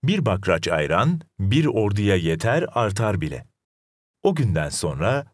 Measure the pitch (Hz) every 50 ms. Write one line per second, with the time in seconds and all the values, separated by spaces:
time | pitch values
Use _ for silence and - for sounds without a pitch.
0 | - 143 202 214 160 - 95 95 98 - 87 80 - 85 85 80 73 71 80 87
1 | 117 151 180 160 - _ _ - 98 98 101 147 160 147 - 110 107 104 101 104
2 | 104 101 98 90 82 82 80 80 - 110 127 160 175 - - 117 117 104 98 104
3 | 117 107 101 92 80 76 69 62 - _ _ _ _ _ _ _ _ _ _ _
4 | _ _ _ _ - 202 190 156 131 104 85 80 76 73 71 - - 78 73 67
5 | 80 107 131 143 143 -